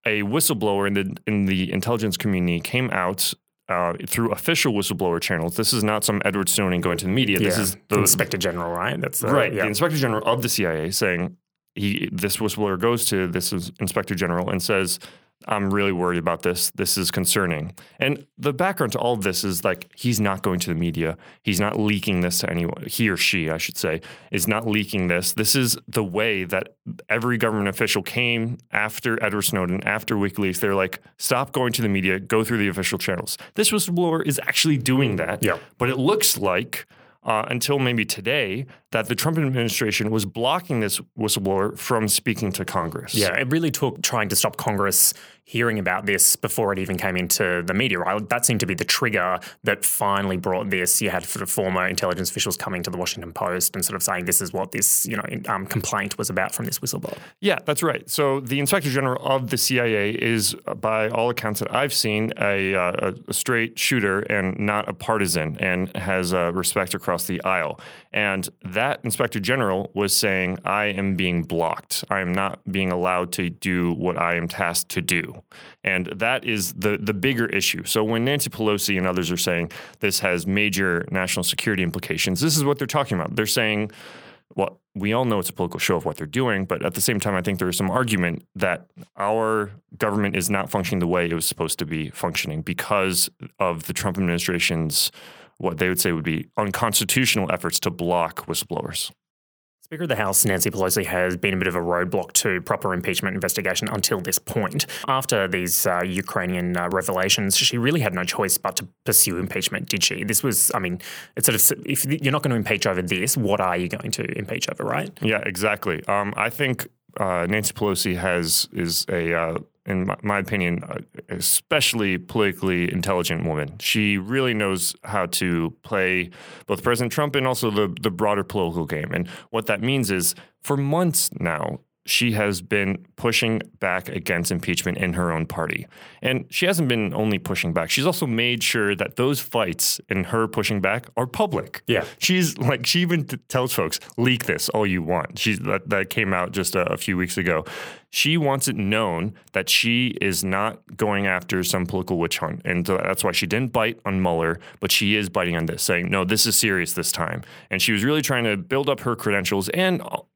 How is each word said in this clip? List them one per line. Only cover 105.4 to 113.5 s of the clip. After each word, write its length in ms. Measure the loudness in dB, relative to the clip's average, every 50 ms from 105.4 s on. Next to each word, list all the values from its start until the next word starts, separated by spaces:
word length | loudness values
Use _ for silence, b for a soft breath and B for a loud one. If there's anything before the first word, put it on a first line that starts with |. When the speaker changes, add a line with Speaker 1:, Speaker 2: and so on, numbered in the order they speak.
| 2
Speaker 2:
these, 400 | 2 0 -2 0 0 0 2 2
uh, 140 | 2 2 0 0
Ukrainian, 760 | -2 -2 -4 -4 -2 -2 -2 -2 0 0 0 0 0 0 0
uh, 100 | 0 0
revelations, 720 | 0 0 0 0 0 0 2 2 2 2 2 2 2 2
she 180 | 2 2 2
really 240 | 2 2 2 2 2
had 140 | 2 0 0
no 100 | -2 -4
choice 320 | -4 -2 0 0 2 0
but 200 | 0 0 -2 -4
to 120 | -4 -6 -8 _ _ _
pursue 320 | 2 4 4 4 4 2
impeachment, 540 | -2 -2 -2 -4 -4 -4 -2 -4 -4 -2 -2
did 120 | 0 2 2
she? 220 | 0 0 -2 -4
This 180 | 0 0 2 2
was, 300 | 2 2 2 2 2 2
I 40 | 0
mean, 200 | 0 -2 -4 -4 B B B B B B B
it's 80 | 0 2
sort 120 | 2 4
of, 300 | 6 4 4 2 2 -2
if 200 | -4 -2 -2 0
you're 260 | -2 -2 0 0 0 0
not 100 | 2 2
gonna 120 | 2 0
impeach 320 | 0 2 0 0 2 2
over 160 | 0 2 0 0
this, 340 | 0 0 0 0 0 0
what 240 | 2 2 2